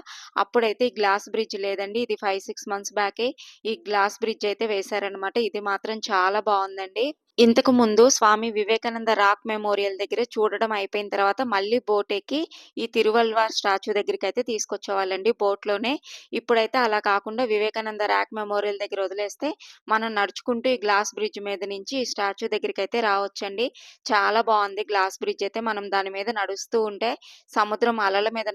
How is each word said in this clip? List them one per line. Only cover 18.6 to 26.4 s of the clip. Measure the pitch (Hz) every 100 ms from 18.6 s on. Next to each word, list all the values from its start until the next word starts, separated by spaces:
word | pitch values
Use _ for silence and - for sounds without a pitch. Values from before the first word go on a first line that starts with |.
| 208 202
దగ్గర | 202 196
వదిలేస్తే | 190 196 202 - 285 - - - -
మనం | 220 226 214
నడుచుకుంటూ | 202 - - 233 254
ఈ | 240
గ్లాస్ | 208 202 214
బ్రిడ్జ్ | - 214 208
మీద | 202 196 202
నుంచి | 196 196 269
ఈ | 233
స్టాచ్యూ | - 202 190 226
దగ్గరికి | 214 208 -
అయితే | 196 -
రావచ్చండి. | 220 196 202 - 202 196 247 - - - -
చాలా | 214 196 220
బాగుంది | 226 214 202 196 214
గ్లాస్ | 202 190 -
బ్రిడ్జ్ | 208 196
అయితే. | 202 226
మనం | 226 208 202
దాని | 196 190
మీద | 196 202
నడుస్తూ | 220